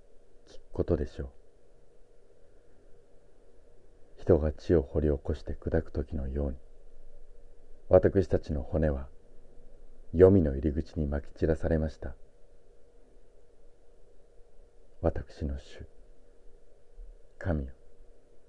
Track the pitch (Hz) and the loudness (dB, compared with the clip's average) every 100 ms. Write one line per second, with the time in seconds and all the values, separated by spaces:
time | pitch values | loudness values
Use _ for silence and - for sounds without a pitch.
0 | - - - - - - - - 90 76 | -18 -18 -18 -18 -14 -14 -8 -2 2 2
1 | 71 - 69 - - - - - - - | 0 -6 -10 -12 -18 -20 -20 -20 -20 -18
2 | - - - - - - - - - - | -18 -18 -20 -20 -20 -20 -18 -18 -16 -18
3 | - - - - - - - - - - | -16 -20 -18 -18 -16 -18 -16 -16 -18 -16
4 | - - - 85 76 - - 85 - 78 | -16 -6 4 6 4 -2 4 4 4 2
5 | 76 71 - 78 - 76 - 85 - 76 | 2 2 0 -4 -4 -6 0 0 0 -4
6 | 71 73 67 71 71 65 - - - - | -2 -4 -2 0 -2 -4 -10 -14 -12 -12
7 | - - - - - - - - - 92 | -10 -10 -12 -12 -14 -14 -12 -12 6 8
8 | 87 98 90 90 - 73 - 90 78 69 | 8 6 4 2 2 -2 0 2 4 2
9 | 69 - - - - - - - - - | -4 -12 -14 -14 -12 -14 -14 -14 -12 -12
10 | - 85 92 98 76 69 76 73 - - | -2 10 12 12 6 4 2 0 -2 -2
11 | 73 71 - - 82 78 82 82 78 - | 0 0 -4 0 2 2 2 2 2 -4
12 | 78 - - - - - - - - - | -10 -10 -14 -16 -18 -18 -18 -18 -20 -20
13 | - - - - - - - - - - | -20 -18 -18 -18 -18 -16 -18 -18 -20 -18
14 | - - - - - - - - - - | -16 -16 -18 -18 -16 -16 -16 -16 -16 0
15 | 80 87 - - 73 69 - - - - | 2 2 -4 -4 -4 -4 -8 -14 -14 -16
16 | - - - - - - - - - - | -16 -18 -18 -18 -16 -16 -16 -18 -18 -14
17 | - - - - 92 78 65 - - - | -14 -14 -18 -6 0 0 -2 -10 -14 -16
18 | - - - - | -16 -18 -18 -18